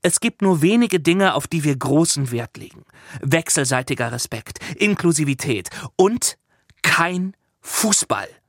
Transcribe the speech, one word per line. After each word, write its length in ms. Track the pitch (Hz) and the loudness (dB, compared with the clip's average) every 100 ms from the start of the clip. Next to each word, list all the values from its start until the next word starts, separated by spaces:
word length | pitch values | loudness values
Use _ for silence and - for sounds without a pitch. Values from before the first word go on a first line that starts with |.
Es 180 | 180 - | 0 0
gibt 220 | 233 - | -2 0
nur 180 | 196 175 | 2 4
wenige 400 | 160 226 233 185 | 4 4 4 2
Dinge, 340 | 151 180 190 | 2 2 2
auf 120 | 147 - | 0 -2
die 180 | 170 | -2
wir 120 | 151 135 | 0 -2
großen 540 | 127 139 165 - 131 | 2 2 2 0 -2
Wert 240 | 120 113 - | -4 -8 -12
legen. 280 | 110 - _ _ - 123 | -18 -20 _ _ -18 -10
Wechselseitiger 920 | 139 160 165 - 135 127 131 131 117 | 0 0 2 -2 0 -2 -2 -4 -4
Respekt, 460 | 120 - 113 - - - - | -6 -8 -8 -12 -14 -14 -2
Inklusivität 920 | 208 202 175 151 147 135 - 107 90 - - - | 0 2 2 2 0 -2 -2 -4 -4 -14 -14 2
und 400 | 185 240 - - _ _ _ _ | 4 4 -4 -6 _ _ _ _
kein 520 | - - 170 180 190 - _ _ | 0 2 2 0 -4 -8 _ _
Fußball. 680 | - - 220 208 - 104 95 - | -8 -2 0 0 0 -4 -4 -16